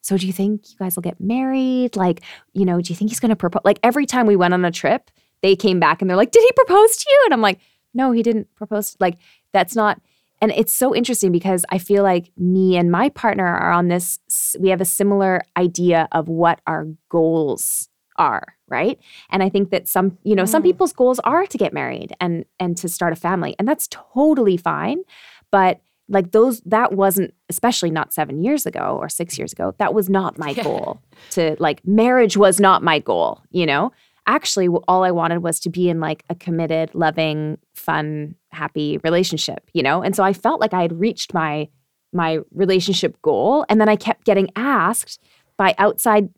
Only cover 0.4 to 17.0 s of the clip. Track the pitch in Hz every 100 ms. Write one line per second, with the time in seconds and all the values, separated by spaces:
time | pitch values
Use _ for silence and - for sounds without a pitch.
0.4 | 196 214 _ _ 185 196 175 175 185 247
1.4 | 262 262 262 254 247 214 185 175 - -
2.4 | _ - 190 175 175 175 214 233 233 220
3.4 | 175 - - 208 240 254 277 254 226 202
4.4 | 180 180 180 170 147 247 _ _ _ _
5.4 | 190 190 214 185 165 165 190 185 233 453
6.4 | 453 508 523 381 440 440 - 571 494 254
7.4 | 214 185 _ _ _ 233 262 233 226 226
8.4 | - _ 208 214 208 - 185 175 _ _
9.4 | _ 196 185 233 214 - _ _ _ _
10.4 | 220 - 220 - 262 - 240 240 190 175
11.4 | 190 185 - 190 180 202 196 180 175 -
12.4 | 180 185 185 180 175 175 269 - 233 196
13.4 | 180 180 170 175 175 175 175 - _ -
14.4 | - - 190 185 185 - 202 202 190 185
15.4 | - - 180 175 180 165 156 160 160 165
16.4 | 170 170 - 156 156 156